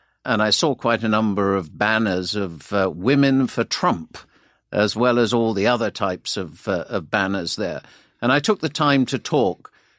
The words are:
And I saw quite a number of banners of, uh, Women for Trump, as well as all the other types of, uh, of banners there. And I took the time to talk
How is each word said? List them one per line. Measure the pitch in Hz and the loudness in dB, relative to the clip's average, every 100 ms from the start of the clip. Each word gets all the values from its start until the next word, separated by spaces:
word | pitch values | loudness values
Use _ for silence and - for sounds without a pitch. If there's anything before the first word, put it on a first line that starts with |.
| _ _ | _ _
And | - 107 | -4 0
I | 107 | 2
saw | - 160 | 2 0
quite | 127 120 117 | 0 0 0
a | 110 | 2
number | 107 110 98 98 98 | 2 2 2 2 0
of | 80 98 | -2 -2
banners | 104 110 107 92 90 104 | 0 2 2 0 -2 -4
of, | 95 80 - | -6 -8 -4
uh, | 101 95 | 0 0
Women | 82 101 143 139 135 127 | 0 0 4 4 2 0
for | - | -2
Trump, | 110 - 180 92 - - - _ _ _ _ | -4 0 0 0 -6 -18 -20 _ _ _ _
as | 98 104 104 | -2 0 2
well | 123 120 | 2 2
as | 113 | 2
all | 117 113 | 2 0
the | 101 107 | 0 0
other | 120 110 | 0 -2
types | - 98 90 - - | -2 -4 -4 -6 -8
of, | 87 73 - | -8 -10 -4
uh, | 90 - | -4 -4
of | 110 78 | -6 -2
banners | 107 98 98 87 - | -2 -2 -2 -6 -4
there. | 95 73 - - _ _ | -6 -6 -12 -20 _ _
And | 120 | 0
I | 139 | 2
took | 143 208 | 2 0
the | 160 | -2
time | - 147 139 123 | 0 2 2 2
to | 127 | -2
talk | - 151 101 - - _ _ | 0 2 2 -2 -12 _ _